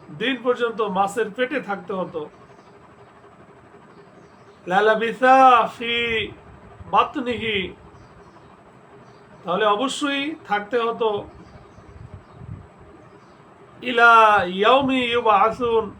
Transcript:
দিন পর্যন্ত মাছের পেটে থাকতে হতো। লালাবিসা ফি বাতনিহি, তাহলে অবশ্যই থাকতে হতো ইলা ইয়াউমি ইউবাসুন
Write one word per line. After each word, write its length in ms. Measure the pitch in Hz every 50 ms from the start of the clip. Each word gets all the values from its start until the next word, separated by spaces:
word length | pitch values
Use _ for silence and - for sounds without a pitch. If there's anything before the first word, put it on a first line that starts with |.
| - -
দিন 260 | 147 147 214 254 269 240 220
পর্যন্ত 380 | 254 247 226 240 233 220 196
মাছের 500 | 220 202 185 190 196 190 - 247 220 208
পেটে 300 | 196 - 254 262 302 254
থাকতে 320 | 190 202 202 190 180 - 202
হতো। 360 | 185 175 165 170 160 151 - - - - - - - - - - - - - - - - - - - - - - - - - - - - - - - - - - - - - - - - - - - - - - - - 175
লালাবিসা 1000 | 180 196 208 220 220 196 226 233 185 - 254 254 262 269 262 262 247 233 214 - - -
ফি 500 | 240 233 233 240 233 233 226 220 202 - - - - - - - - - - - - 170
বাতনিহি, 840 | 175 208 254 - - 294 247 247 240 208 220 226 214 196 180 - 117 - - - - - - - - - - - - - - - - - - - - - - - - - - - - - - - - - -
তাহলে 220 | 185 175 196 220
অবশ্যই 720 | 208 208 208 262 262 - - 294 285 277 277 277 294 330 - - -
থাকতে 320 | 208 202 202 - 262 240
হতো 480 | 226 233 220 196 233 220 208 202 - - - - - - - - - - - - - - - - - - - - - - - - - - - - - - - - - - - - - - - - - - - - - - - - - - - -
ইলা 640 | - 254 254 233 233 233 233 226 220 214 208 202 180
ইয়াউমি 640 | 180 185 190 202 220 254 269 269 262 262 262 247
ইউবাসুন 840 | 233 233 240 226 220 208 190 202 220 220 233 247 233 226 226 208 196 190 -